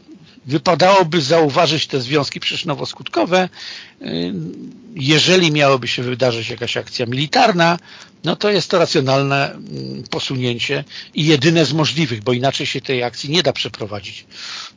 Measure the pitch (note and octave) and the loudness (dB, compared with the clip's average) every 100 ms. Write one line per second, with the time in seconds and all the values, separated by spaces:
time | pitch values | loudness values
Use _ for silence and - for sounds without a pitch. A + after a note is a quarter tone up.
0 | - - - - B2+ D#3 F#3 D#3 F#3 G3 | -20 -20 -20 -18 -4 0 2 4 6 6
1 | E3 E3+ C3+ E3 D3+ C3 D#3 D3+ - C#3 | 4 2 2 4 4 4 2 2 -2 -4
2 | A#2+ D3+ C3+ - - - E3+ C3+ C3+ - | 0 0 0 -4 -6 -4 -6 -6 -8 -10
3 | C3+ E4+ A3+ F#3 F3+ - - - - - | -6 -2 2 2 0 -6 -16 -16 -20 -16
4 | - E2+ F2 G2+ - - - - - - | -8 -6 -6 -6 -8 -12 -16 -18 -16 -4
5 | C3+ D3+ E3 F#3 E3 D3+ C#3 C3+ A#2+ - | 2 2 4 4 4 4 4 4 0 -4
6 | B2 B2 B2+ A2+ A2+ A#2 A#2+ A#2+ - - | -4 0 0 0 -6 -6 -6 -6 -6 -6
7 | A#2 C3 D3+ B3 A#3 F3 E3 E3+ - - | -4 -4 0 2 4 4 2 0 -6 -20
8 | - _ D#3 - G#3 G3 - F#3 E3 E3 | -20 _ -6 -2 0 0 2 2 2 2
9 | C3+ C3+ C#3 C#3 C#3 - - C#3 C3 C3+ | 2 2 2 0 -2 -6 -12 -12 -10 -12
10 | B2+ D#3+ - C3 B2 A#2+ D3 C#3+ C#3+ - | -8 -6 -4 -2 -2 -2 -4 -6 -8 -16
11 | - - D#3 D3 D#3 E3 C#3 D#3+ C3 C#3 | -10 -2 2 4 4 4 2 2 0 0
12 | C#3+ A2+ B2 B2 C3+ - C3+ C3+ - B2+ | -2 -2 -2 0 0 -2 -4 -6 -4 -2
13 | A#2+ - C#3 F3 - - A#2+ - G#2+ G2+ | -2 -6 -2 0 0 -2 -6 -8 -10 -10
14 | G2+ - - - - - - | -12 -16 -20 -18 -14 -14 -16